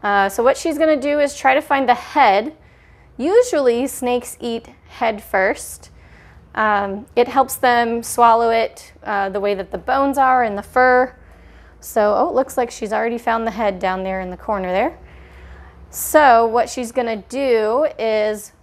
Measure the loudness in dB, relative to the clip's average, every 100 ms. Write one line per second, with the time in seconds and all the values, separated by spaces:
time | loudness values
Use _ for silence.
0 | 2 2 2 2 0 2 -2 0 2 2
1 | 0 0 -2 0 0 0 0 -2 2 0
2 | 0 2 4 4 0 -12 -20 _ _ _
3 | _ -6 2 2 2 2 2 2 -2 -4
4 | -4 -4 -4 -10 -8 -8 -10 -20 _ -4
5 | -4 -4 -4 0 0 -2 -10 -18 -20 -20
6 | -20 -20 -20 -20 -14 -4 0 0 -2 -8
7 | -6 -2 0 2 0 0 2 2 0 -2
8 | -6 2 4 4 2 0 -2 -6 -20 -18
9 | -6 -4 -4 -2 -2 -4 -6 -10 -2 0
10 | 0 2 2 4 2 -4 -4 2 4 4
11 | 2 -4 -20 -20 -20 -20 -20 -20 -6 0
12 | 2 2 0 0 -2 -4 -6 -6 -6 -4
13 | -4 -4 -2 -2 -4 -2 -4 -2 -4 -4
14 | -6 -6 -8 -12 -6 -6 -2 -2 -2 -6
15 | -20 -20 -20 -20 -20 -20 -20 -20 -18 -12
16 | 0 4 6 6 4 0 -2 -6 -6 -4
17 | -4 -6 -8 -4 0 0 2 0 -2 -2
18 | -2 0 -2 -4 -12 _